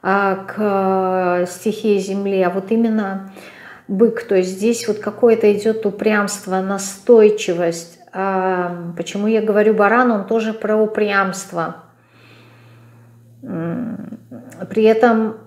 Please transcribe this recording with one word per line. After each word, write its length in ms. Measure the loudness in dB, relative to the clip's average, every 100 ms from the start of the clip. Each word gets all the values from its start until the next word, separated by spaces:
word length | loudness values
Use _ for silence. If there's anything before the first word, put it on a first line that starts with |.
а, 340 | 0 2 2 -2
к 1080 | -6 -4 0 0 2 2 0 0 0 0 -2
стихии 520 | -4 -4 -2 0 0
земли, 420 | 0 -4 -2 0
а 80 | 0
вот 220 | -2 -2
именно 640 | 0 2 0 -2 -6 -10 -18 -20 -20 -20 -20 -8
бык. 360 | 2 2 2
То 120 | 0 0
есть 140 | 0
здесь 380 | -2 -2 0 -2
вот 120 | -4
какое-то 520 | -6 2 2 4 4
идёт 320 | 2 0 0 -2
упрямство, 760 | -2 0 2 0 -4 -4 -4
настойчивость. 1400 | -2 -4 -6 -10 4 8 8 4 -2 -2 -2 -4 -10 -20 -14
А, 800 | -6 -2 -2 0 -2 -4 -6 -10 -10
почему 320 | -8 -4 0
я 140 | 0
говорю 320 | 2 2 4 4
баран? 340 | 4 4 2
Он 160 | 0 0
тоже 280 | -2 -2
про 240 | -6 -2 0
упрямство. 1040 | 0 0 0 0 0 -4 -8 -6 -6 -8 -20 _ _ _ -20 -20 -20 -20 -20 -20 -20 -20 -20 -20 _ -20
М, 760 | -10 -8 -6 -6 -8 -10 -14 -16 -18 -20 -20 -16 -6
при 140 | 2
этом 520 | 4 6 4 4 0 -6